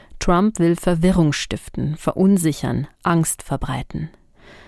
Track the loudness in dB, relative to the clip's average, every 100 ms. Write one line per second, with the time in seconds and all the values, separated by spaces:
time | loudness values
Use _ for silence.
0 | -20 -4 0 2 2 2 2 2 0 2
1 | 2 4 2 0 -4 -8 -8 -6 -6 -4
2 | -4 2 4 4 2 -2 -2 -4 -6 _
3 | 0 0 0 -4 -6 -6 -4 -6 -8 -8
4 | -10 -12 _ _ -20 -20